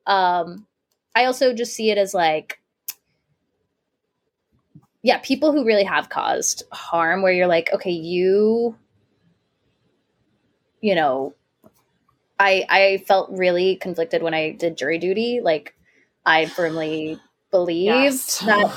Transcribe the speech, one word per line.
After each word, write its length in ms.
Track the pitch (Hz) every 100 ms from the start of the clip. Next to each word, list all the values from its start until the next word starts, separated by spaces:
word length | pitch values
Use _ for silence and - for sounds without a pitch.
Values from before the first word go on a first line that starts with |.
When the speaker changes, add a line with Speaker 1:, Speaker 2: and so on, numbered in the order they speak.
| -
Speaker 1:
um, 580 | 196 185 180 170 185 - _ _ _ _ 226
I 100 | 254
also 280 | 254 254
just 200 | 226 240 -
see 160 | 220
it 60 | 202
as, 160 | 190
like, 460 | 190 160 156 - - _ _ - - _ _ _ _ _ _ _ _ _ _ _ _ _ _ _ _ _ - _ _
yeah, 140 | 233 -
people 320 | - 269 302
who 140 | 294 226
really 180 | 208
have 260 | 190 151 -
caused 540 | - 110 131 - - -
harm 500 | - - 170 165 185
where 100 | 185
you're 140 | 180 180
like, 240 | 170 165
Okay, 160 | 196 185
you, 840 | 170 165 180 185 202 214 233 233 226 _ _ _ _ _ _ _ _ _ _ _ _ _ _ _ _ _ _ _ -
you 140 | 214 175
know, 380 | 147 131 135 - _ _ - _ _ _ _ _ _ -
I, 240 | 196 190 -
I 280 | 190 196 190 190
felt 220 | 190 -
really 440 | 185 180 175 185 185
conflicted 440 | 185 170 165 170
when 100 | 165
I 180 | 160 156
did 260 | 156 170 160
jury 200 | 139 165
duty. 420 | 180 196 233 240
Like, 320 | 180 151 - _ _ _ _ _ 180
I 200 | 160 160
firmly 720 | - 165 160 156 156 156 160 _ _
Speaker 2:
<sighs> 160 | -
Speaker 1:
believed 340 | 185 175 170 196
Speaker 2:
Yes. 540 | 247 277 262 - -
Speaker 1:
that 340 | 202 311 302